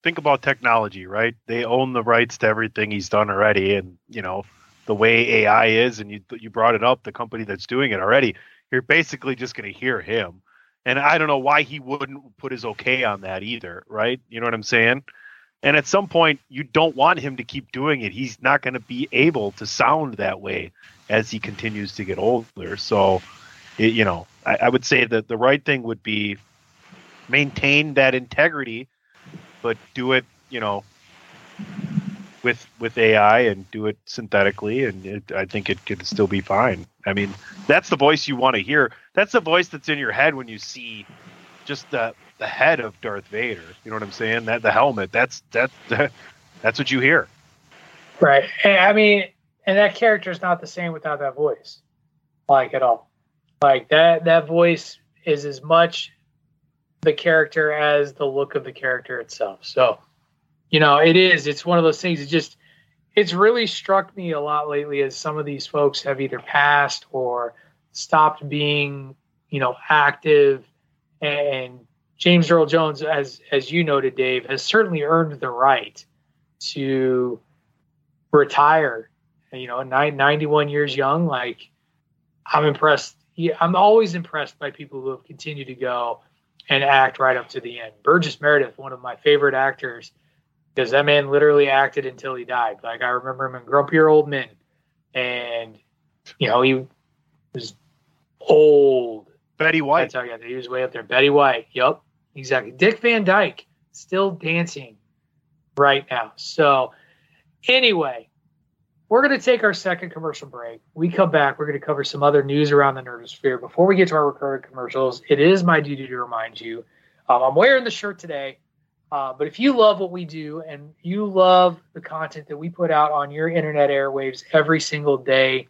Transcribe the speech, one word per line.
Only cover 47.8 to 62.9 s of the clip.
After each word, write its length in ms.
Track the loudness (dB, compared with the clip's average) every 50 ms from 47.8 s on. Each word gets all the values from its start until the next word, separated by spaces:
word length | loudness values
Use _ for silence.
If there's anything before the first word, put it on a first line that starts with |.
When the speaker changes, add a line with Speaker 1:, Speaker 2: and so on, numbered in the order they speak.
| -20 -20 -20 -20 -20 -20 -2 2
Speaker 2:
Right. 240 | 4 6 6 4 4 0 -6 0 2
And, 160 | 4 4 6
I 140 | 4 4 4
mean, 320 | 4 4 4 4 2 0 -6 _ _ _ _ _ _ _
and 100 | 0 2
that 180 | 2 2 2 0
character 360 | 2 2 2 2 2 -2 -8
is 100 | -10 -6
not 200 | -2 -2 -2 -2
the 60 | -4
same 260 | -14 -10 -8 -8 -8 -8
without 260 | -8 -8 -8 -6 -4
that 160 | -6 -8 -4
voice, 440 | -2 -2 -2 -2 -4 _ -20 -20 _ _ _ _ _ _ _ _ _ _ _ _ _ _
like, 260 | 2 4 4 4 2 -2
at 80 | 0
all. 300 | 2 2 2 0 _ _ _ _ _ _ _ _ _ _ _ _
Like, 280 | 4 4 4 2 2 _
that, 340 | 4 6 6 6 4 4 4
that 240 | 4 4 4 2
voice 500 | 2 2 4 4 4 2 0 -4 -14 -20 _ _ _ _ _ _
is 180 | -2 -2 -2 -2
as 180 | -10 -10 -12
much 520 | -2 2 4 4 4 2 0 -8 -12 -12 _ _ _ _ _ _ _ _ _ _ _ _ _ _ _ _ _ _
the 100 | 0 0
character 600 | 0 0 0 2 2 2 2 0 -2 -2 -2 -2 0
as 400 | 0 0 2 2 2 0 -2 -4
the 120 | _ -6
look 300 | -4 -2 -2 -4 -2 -4
of 80 | -8 -8
the 80 | -8
character 480 | -14 -8 -4 -4 -4 -4 -6 -10 -12 -12
itself. 400 | -12 _ -8 -6 -6 -6 -6 _ -18
So, 340 | -6 0 2 2 2 2 -2 _ _ _ _ _ _ _ _ _ _ _ _ _ _
you 100 | 2 4
know, 180 | 6 6 6
it 180 | 6 6 6 6
is. 320 | 6 6 4 4 2 0
It's 180 | -6 -6 -6 -2
one 140 | 0 2 4
of 40 | 4
those 160 | 2 0 0
things. 220 | -4 -4 -4 -4
It 60 | -6
just, 300 | -2 -2 -2 -2 -4 _ _ _ _ _ _ _ _